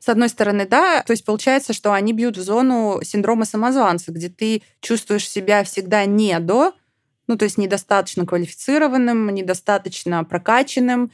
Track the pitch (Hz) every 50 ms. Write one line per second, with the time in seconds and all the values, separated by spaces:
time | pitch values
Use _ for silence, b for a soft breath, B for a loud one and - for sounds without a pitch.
0 | - - 226 214 240 233 - - 214 202 202 202 196 190 226 277 349 370 330 277
1 | - - 233 220 - - 214 214 - 262 262 269 269 - 220 - - 208 202 196
2 | 202 220 233 220 233 247 214 185 180 190 208 233 262 262 254 233 220 208 196 -
3 | - - - 208 202 - 233 226 220 208 - 214 220 247 262 269 233 196 170 175
4 | - - 170 165 170 175 180 - 220 220 220 208 b b b b - - 233 220
5 | - - 208 208 196 - - 208 190 196 208 208 202 196 - 202 190 180 214 208
6 | 202 196 202 214 220 202 175 165 170 165 202 247 302 370 - _ _ _ _ _
7 | _ _ _ _ _ - 233 208 214 208 - - 202 190 196 196 - - 202 196
8 | 185 - - 190 175 175 180 175 175 - - - - - 277 302 311 285 254 262
9 | 247 240 233 226 220 208 196 196 190 180 185 180 - - 208 190 190 190 185 -
10 | - 175 175 170 165 165 - 175 175 - 226 247 277 - - 262 247 247 247 247
11 | 247 233